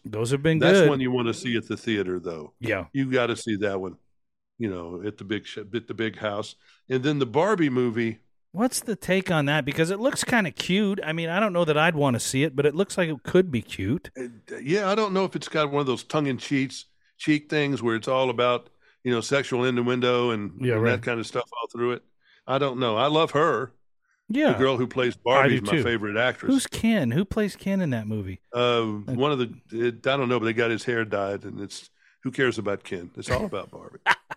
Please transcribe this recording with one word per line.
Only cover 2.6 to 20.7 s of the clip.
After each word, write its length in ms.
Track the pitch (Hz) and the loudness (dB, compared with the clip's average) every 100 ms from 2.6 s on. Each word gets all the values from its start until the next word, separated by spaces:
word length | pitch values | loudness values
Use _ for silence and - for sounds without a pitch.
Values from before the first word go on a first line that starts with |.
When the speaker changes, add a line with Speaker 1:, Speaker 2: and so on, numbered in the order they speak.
| 117 98 85 | -4 -4 -4
Speaker 2:
You 180 | 139 135 | -4 0
gotta 240 | 127 120 110 | 2 0 -2
see 200 | - 104 | -4 -2
that 240 | 104 98 | -2 -2
one, 160 | 95 - _ _ _ _ _ - | -6 -10 _ _ _ _ _ -8
you 100 | 113 | -6
know, 320 | 92 85 87 104 | -6 -8 -8 -8
at 120 | 101 | -8
the 60 | 98 | -6
big 200 | 104 - | -6 -8
sh-, 120 | - | -14
at 300 | 104 113 113 | -8 -8 -8
the 60 | |
big 240 | 104 113 98 | -6 -6 -4
house. 380 | 107 101 107 - _ _ - | -4 -4 -8 -12 _ _ -4
And 140 | 131 | -2
then 160 | 131 151 | 0 0
the 60 | 131 | 0
Barbie 440 | 117 185 208 151 | 2 2 2 2
movie. 500 | 123 123 110 113 107 _ _ _ | 2 0 0 -2 -4 _ _ _
Speaker 1:
What's 260 | 170 247 - | -2 -2 -2
the 160 | - 202 | -6 -6
take 340 | - 190 185 | -2 0 0
on 160 | 165 139 | 0 2
that? 180 | 151 139 | 0 0
Because 240 | 143 160 | 0 0
it 80 | 196 | 0
looks 240 | 247 - | -2 -2
kinda 280 | - 247 180 | 0 0 0
cute. 480 | - - 185 208 202 | -2 0 2 2 0
I 80 | 156 | -4
mean, 160 | 160 165 | -4 -2
I 100 | 175 | 0
don't 140 | 220 | 0
know 120 | 175 170 | 2 2
that 120 | 147 | 4
I'd 180 | 165 156 | 4 4
wanna 240 | 143 117 | 2 0
see 240 | - 131 | 0 0
it, 120 | 151 131 | 0 2
but 100 | 147 | 2
it 100 | 147 | 2
looks 220 | 196 - | -2 0
like 120 | 170 | -2
it 140 | 147 | -4
could 280 | - 180 190 | 2 4 4
be 100 | 123 | 0
cute. 480 | - - 98 135 - - | -4 -6 -2 -2 -4 -12
Speaker 2:
Uh, 100 | 123 - - - | -12 -14 -16 -10
yeah, 280 | 131 190 196 | -2 0 2
I 60 | 208 | 2
don't 160 | 214 | 2
know 120 | 190 185 | 2 0
if 100 | 160 | -2
it's 140 | - | -4
got 200 | 160 151 | 0 0
one 100 | 143 | 0
of 60 | 139 | 0
those 160 | 120 | -2
tongue-in-cheek, 680 | - 156 143 123 - 143 135 - - _ _ - | -2 0 0 -2 -2 0 -2 -6 -18 _ _ -6
cheek 320 | - 151 147 | 0 0 2
things 320 | 156 143 131 | 0 0 0
where 140 | 117 113 | 0 0
it's 120 | 104 | 0
all 220 | 131 131 | 2 2
about, 400 | 120 123 123 - _ _ _ | 2 2 2 -2 _ _ _
you 80 | 127 | -2
know, 100 | 120 | 0
sexual 440 | 110 143 127 127 127 | 2 0 0 0 2
innuendo 640 | 123 120 127 123 123 120 | 2 0 2 2 4 2
and, 340 | 110 104 - | 0 -4 -4
Speaker 1:
Yeah, 120 | 127 | 0